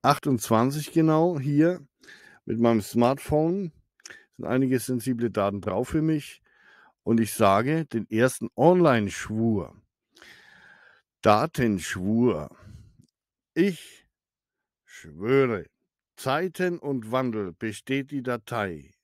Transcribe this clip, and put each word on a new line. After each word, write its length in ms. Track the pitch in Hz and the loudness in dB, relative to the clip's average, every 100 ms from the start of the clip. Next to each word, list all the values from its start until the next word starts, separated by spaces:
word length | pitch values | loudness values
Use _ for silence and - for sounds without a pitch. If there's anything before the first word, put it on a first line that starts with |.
achtundzwanzig 880 | - 143 151 127 - 110 127 147 147 | 2 0 0 -2 2 2 2 -2 -2
genau, 460 | 165 160 156 170 165 | 2 4 4 2 0
hier 480 | 135 143 165 180 143 _ - - - _ | -2 2 2 0 -10 _ -20 -20 -20 _
mit 140 | - 113 | -8 0
meinem 220 | 117 113 | 2 2
Smartphone. 920 | 101 117 120 135 - 151 160 190 180 _ _ _ - - _ - | 0 2 2 0 -2 0 0 -2 -6 _ _ _ -20 -20 _ -14
Sind 100 | - | -4
einige 320 | 127 135 127 | 0 0 0
sensible 520 | - 127 123 120 117 | -2 -4 -4 -2 -2
Daten 300 | 101 101 101 | 0 -2 -2
drauf 280 | 95 92 127 | -4 -4 -2
für 140 | 160 | -2
mich. 400 | 156 156 147 - _ _ _ _ _ _ | 0 -2 -6 -20 _ _ _ _ _ _
Und 180 | - 113 | 0 0
ich 140 | 110 | 0
sage 500 | - 104 98 123 160 | 2 4 4 2 -4
den 260 | 156 117 98 | -4 -6 -4
ersten 380 | 110 127 - 117 - | 0 0 0 -10 2
Online-Schwur. 1200 | 151 185 165 120 101 - - 107 113 104 80 - _ _ _ _ - - - - - - - _ _ _ | 4 6 4 2 0 -6 -8 -2 0 0 -4 -14 _ _ _ _ -20 -20 -20 -20 -20 -20 -20 _ _ _
Datenschwur. 1300 | 110 107 156 - 120 98 80 95 92 113 120 82 73 - - - - _ _ _ _ _ _ | 4 4 2 0 0 0 -4 -6 -2 2 2 0 -8 -16 -20 -20 -20 _ _ _ _ _ _
Ich 520 | - 196 165 - - _ _ _ _ _ _ _ _ | 0 0 0 -14 -20 _ _ _ _ _ _ _ _
schwöre, 800 | _ - 87 76 104 135 131 107 78 _ _ _ _ - | _ -20 -20 -8 2 2 2 0 -8 _ _ _ _ -10
Zeiten 640 | 135 143 185 - 185 175 | -4 -2 -4 -4 -4 -4
und 340 | 143 135 110 | -6 -6 -2
Wandel 400 | 131 127 110 98 | -2 -2 -4 -6
besteht 580 | 82 113 104 - 135 135 | -6 -8 -8 -6 -6 -4
die 120 | 143 | -8
Datei. 720 | 123 120 - 120 98 80 67 _ | -6 -8 -6 -6 -6 -8 -16 _